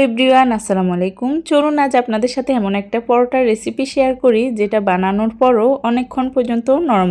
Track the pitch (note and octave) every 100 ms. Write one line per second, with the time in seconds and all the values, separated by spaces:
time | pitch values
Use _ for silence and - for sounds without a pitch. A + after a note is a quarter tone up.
0 | C4+ A3+ C4 C4 B3+ A3 - F#3+ F#3 F3
1 | F#3 F#3+ B3 D#4 D#4+ D4 D4+ D4 C#4 B3+
2 | A#3+ A3 B3 C4 C4 B3+ G3 G3+ G3+ A#3+
3 | A#3 A#3+ B3 C4 B3 A3 - A3+ C4+ -
4 | C4 C4 B3+ A3 B3+ A3 G#3 G#3+ G3+ F3+
5 | F#3+ G3+ A3 A3+ B3+ A#3 A#3 C#4 A#3 A#3+
6 | B3 - B3+ C4 A#3+ A#3 A#3 C#4 E4+ G#3
7 | F3+